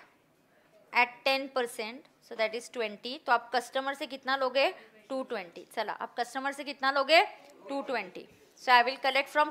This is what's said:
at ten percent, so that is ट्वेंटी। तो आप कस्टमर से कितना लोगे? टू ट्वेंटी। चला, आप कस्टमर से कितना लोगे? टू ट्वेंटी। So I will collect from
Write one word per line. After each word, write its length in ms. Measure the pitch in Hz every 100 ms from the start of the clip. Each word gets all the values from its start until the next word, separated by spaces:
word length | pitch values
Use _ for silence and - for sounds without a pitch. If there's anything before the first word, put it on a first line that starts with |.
| - _ _ _ _ _ _ _ -
at 160 | 226 240 - 269
ten 240 | 269 277 269
percent, 440 | 240 - 214 254 - _ -
so 80 | 226
that 100 | 220 220
is 120 | 233
ट्वेंटी। 440 | 247 214 202 240 285 -
तो 60 |
आप 180 | 233 233 254
कस्टमर 380 | 247 269 269
से 140 | 277 302
कितना 280 | 269 254 269
लोगे? 240 | 262 254 302 370 - - -
टू 140 | 262 262
ट्वेंटी। 340 | 226 180 180 175 -
चला, 180 | 208
आप 220 | - - -
कस्टमर 320 | 240 269 269
से 100 | 277
कितना 280 | 285 285 269
लोगे? 300 | 277 269 320 415 - - - -
टू 120 | 277
ट्वेंटी। 460 | 277 240 185 - - - _ -
So 80 | -
I 80 | 247 233
will 120 | 269 269
collect 240 | 262 285 294
from 120 | 302